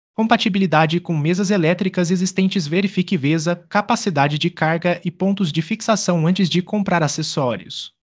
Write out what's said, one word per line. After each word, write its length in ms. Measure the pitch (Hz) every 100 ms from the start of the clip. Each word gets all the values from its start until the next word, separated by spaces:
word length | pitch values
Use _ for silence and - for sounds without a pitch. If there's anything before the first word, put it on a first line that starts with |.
| _
Compatibilidade 840 | - 220 226 226 190 190 156 160 170
com 180 | 175 160
mesas 340 | 151 180 196
elétricas 600 | 208 160 175 190 185 175
existentes. 560 | 185 185 - 190 196 147
Verifique 480 | 175 196 190 180 180
Vesa, 400 | 139 160 160 175 -
capacidade 680 | 202 208 226 202 147 143 151
de 120 | 175
carga 500 | - 160 165 175 170 175
e 40 |
pontos 440 | - 190 202 175
de 80 | 165
fixação 640 | 160 220 - 202 - 175 160
antes 220 | 185 175
de 120 | 175
comprar 400 | 180 208 202 175
acessórios. 920 | 147 - 151 160 127 98 113 - - _